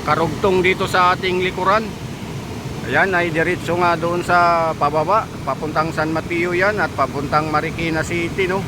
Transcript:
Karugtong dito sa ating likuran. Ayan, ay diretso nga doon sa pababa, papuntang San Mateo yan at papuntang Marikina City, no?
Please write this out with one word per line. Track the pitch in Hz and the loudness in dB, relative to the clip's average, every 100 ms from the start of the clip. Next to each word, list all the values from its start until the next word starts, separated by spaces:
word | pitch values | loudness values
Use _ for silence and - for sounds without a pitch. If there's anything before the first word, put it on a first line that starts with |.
Karugtong | - 151 165 147 208 185 | 0 0 0 0 2 4
dito | 180 185 | 4 2
sa | 190 190 180 180 | 0 4 4 4
ating | 185 185 | 0 0
likuran. | 185 185 185 208 220 175 - - - - - - - - 120 | -2 0 2 2 0 -8 -10 -10 -8 -8 -8 -8 -8 -8 -2
Ayan, | 135 185 180 | 2 2 2
ay | 175 | 0
diretso | 160 160 180 - 175 | 0 0 0 -2 0
nga | 175 170 | 2 2
doon | 170 175 | 0 -2
sa | 151 175 175 170 165 143 | 2 4 4 4 0 0
pababa, | 147 151 156 208 196 - 143 | 0 0 2 0 0 -8 -6
papuntang | 135 151 160 160 160 | -4 -2 -2 -2 -2
San | 156 | -2
Mateo | 160 - 170 175 | -2 -2 -2 -2
yan | 175 190 208 | 2 0 0
at | 156 | -2
papuntang | - - 135 143 151 156 | 0 -2 -2 0 0 2
Marikina | 151 160 151 165 160 | 0 -2 -4 -2 -2
City, | 151 170 170 - 185 | -2 -2 -4 -2 0
no? | 190 | 0